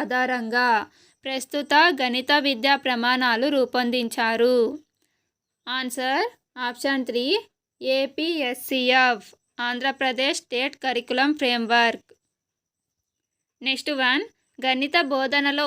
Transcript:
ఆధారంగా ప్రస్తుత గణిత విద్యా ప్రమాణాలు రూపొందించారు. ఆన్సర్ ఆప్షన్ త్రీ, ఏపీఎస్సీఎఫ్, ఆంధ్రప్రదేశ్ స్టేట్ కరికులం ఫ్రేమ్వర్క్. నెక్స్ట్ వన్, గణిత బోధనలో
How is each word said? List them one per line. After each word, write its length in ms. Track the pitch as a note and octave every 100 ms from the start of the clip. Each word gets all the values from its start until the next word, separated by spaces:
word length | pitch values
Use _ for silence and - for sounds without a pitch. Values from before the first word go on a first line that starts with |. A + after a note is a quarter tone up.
ఆధారంగా 640 | B3+ B3 B3+ B3+ A3+ A#3+ B3 A3 - _ _ _
ప్రస్తుత 500 | C4+ C4 B3 D4 C#4 D4 E4+ C#4
గణిత 320 | B3+ B3 B3+ D4 C#4
విద్యా 280 | B3+ C4+ C#4
ప్రమాణాలు 640 | C4+ B3 A#3+ B3+ B3+ A3+ C4+ C#4
రూపొందించారు. 1000 | B3 B3 A#3+ B3 A#3 - A3+ A3+ A#3+ B3+ A3+ D4 - _ _ _ _ _ _ _ -
ఆన్సర్ 580 | B3+ B3+ C4 B3+ C#4 A4+ - _ - B3
ఆప్షన్ 360 | A#3+ C#4 C4+ B3+
త్రీ, 160 | A#3+ B3+ G#4 A4 _ _ _
ఏపీఎస్సీఎఫ్, 1500 | C4 C4 C4+ C4+ D#4+ E4 B3+ B3+ - C4 B3 B3+ B3+ A3+ - - _ - A#3+
ఆంధ్రప్రదేశ్ 720 | B3 C4 C4 C4 B3 C4+ E4+
స్టేట్ 320 | - A#3+ C#4 D4+
కరికులం 480 | C4 A#3+ A#3+ B3+ C#4 D4+
ఫ్రేమ్వర్క్. 680 | C4 A#3+ A3+ A#3+ A#3 A3+ - _ _ _ _ _ _ _ _ _ _ _ _ _ _ _
నెక్స్ట్ 300 | B3+ C4 D4+ C#4+
వన్, 240 | B3+ C4+ A4+ _ _ -
గణిత 380 | C4 B3+ C#4 E4+ D4+
బోధనలో 520 | C4+ C4+ C#4+ C#4+ C#4+